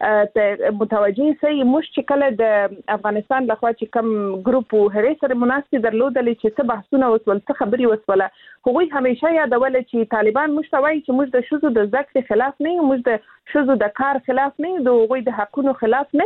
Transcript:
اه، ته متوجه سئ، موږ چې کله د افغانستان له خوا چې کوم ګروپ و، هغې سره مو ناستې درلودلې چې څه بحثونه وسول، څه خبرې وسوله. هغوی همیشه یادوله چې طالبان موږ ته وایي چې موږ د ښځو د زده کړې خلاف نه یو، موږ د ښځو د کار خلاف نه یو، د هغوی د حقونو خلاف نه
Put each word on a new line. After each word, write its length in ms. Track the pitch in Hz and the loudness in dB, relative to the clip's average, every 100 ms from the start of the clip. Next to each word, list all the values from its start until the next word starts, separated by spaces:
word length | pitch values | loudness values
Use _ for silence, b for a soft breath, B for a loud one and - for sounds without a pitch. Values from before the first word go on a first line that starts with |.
اه، 240 | 214 214 208 | 0 2 2
ته 440 | 220 202 202 214 | 0 0 0 -2
متوجه 680 | 214 214 214 202 202 294 - | -2 -2 0 0 0 0 0
سئ، 220 | 302 294 | 0 2
موږ 200 | 247 294 | 2 2
چې 180 | 311 - - | -2 -6 -2
کله 220 | 277 277 | 0 0
د 140 | 214 226 208 196 196 - | 2 2 2 0 -4 -6
افغانستان 560 | 208 208 196 - 262 240 | -4 -2 -4 -2 -2 -2
له 100 | 214 | -2
خوا 160 | 233 | -2
چې 140 | 226 220 | -4 -4
کوم 480 | 233 226 214 202 190 | -2 -2 -2 -2 -4
ګروپ 320 | 202 254 226 | 0 0 2
و، 160 | 214 202 | 2 2
هغې 240 | 208 240 311 | 2 0 0
سره 120 | 269 | -2
مو 120 | 247 247 | 0 0
ناستې 320 | 277 - 262 | 0 -2 -2
درلودلې 540 | 226 220 269 254 240 | 0 0 0 0 -2
چې 160 | 226 214 214 | 0 -2 -2
څه 60 | |
بحثونه 460 | 247 220 - 269 254 | -4 -4 -2 0 2
وسول، 280 | 220 220 202 | 2 0 -2
څه 160 | - | -2
خبرې 320 | 277 220 247 240 | -4 -2 0 0
وسوله. 440 | 214 208 190 190 B B B - | 0 0 0 -2 B B B -2
هغوی 220 | 277 339 | 0 0
همیشه 400 | 277 254 247 320 | 0 -2 0 0
یادوله 480 | 320 285 240 262 254 | 2 2 0 2 -2
چې 260 | 247 233 220 | -2 -2 -2
طالبان 460 | 226 214 247 302 294 | 0 2 2 0 -2
موږ 100 | 302 | 0
ته 80 | 285 | 0
وایي 200 | 294 311 | 0 0
چې 100 | 285 | 0
موږ 160 | 254 269 | 0 0
د 80 | 247 | 0
ښځو 300 | 240 302 302 | 0 0 2
د 160 | 226 208 | 2 0
زده 160 | 254 | -2
کړې 200 | 285 269 254 | -2 -4 0
خلاف 240 | 214 269 - | 0 0 -2
نه 120 | 311 | -2
یو، 100 | 349 | 0
موږ 180 | 277 269 | 0 0
د 180 | 247 220 b b - | 0 -2 b b -4
ښځو 240 | 294 269 240 | 0 2 2
د 120 | 208 | 0
کار 280 | - 277 269 - | -2 -2 -2 -2
خلاف 240 | 254 277 285 | -2 -2 -4
نه 100 | 330 | -6
یو، 100 | 370 | -2
د 80 | 247 | 2
هغوی 340 | 240 220 262 | 2 2 0
د 80 | 233 | -2
حقونو 440 | 214 208 277 269 | -4 -6 -2 -2
خلاف 320 | 262 220 254 285 | 0 0 0 0
نه 120 | 294 | 2